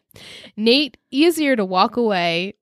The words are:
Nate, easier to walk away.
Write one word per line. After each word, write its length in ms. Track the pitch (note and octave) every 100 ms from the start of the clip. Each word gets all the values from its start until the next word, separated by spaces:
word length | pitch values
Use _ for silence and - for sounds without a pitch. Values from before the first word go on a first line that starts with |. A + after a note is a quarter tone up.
| _ - - - - -
Nate, 400 | A3+ C4+ D4 - _
easier 440 | C4 E4+ D#4+ D4 B3
to 80 |
walk 340 | F#3+ F3+ A3+ B3
away. 580 | A3+ F#3 F3 E3+ F#3+ -